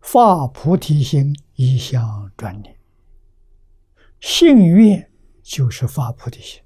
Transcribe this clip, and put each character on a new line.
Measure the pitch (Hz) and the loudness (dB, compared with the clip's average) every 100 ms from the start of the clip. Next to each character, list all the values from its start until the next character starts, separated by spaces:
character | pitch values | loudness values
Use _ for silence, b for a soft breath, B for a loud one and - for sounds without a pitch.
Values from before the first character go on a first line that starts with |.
发 | - 262 226 180 131 | 0 2 4 2 -2
菩 | - 151 180 | -6 -2 -2
提 | - 151 | 0 -2
心， | 135 147 139 147 _ | 0 -2 -2 -6 _
一 | - 131 131 | -4 -2 -2
向 | - 127 113 104 98 - | -2 -6 -6 -10 -16 -14
专 | 107 101 | -14 -14
念。 | 101 _ _ _ _ _ _ _ _ _ _ _ _ _ _ _ | -20 _ _ _ _ _ _ _ _ _ _ _ _ _ _ _
信 | - - 339 269 | -8 2 4 6
愿 | 175 180 220 185 - _ _ _ | 6 6 4 2 -6 _ _ _
就 | - - 127 | -16 -6 -6
是 | - 123 | -4 -8
发 | - 120 | -8 -10
菩 | 123 - | -10 -16
提 | - | -16
心 | - - | -20 -20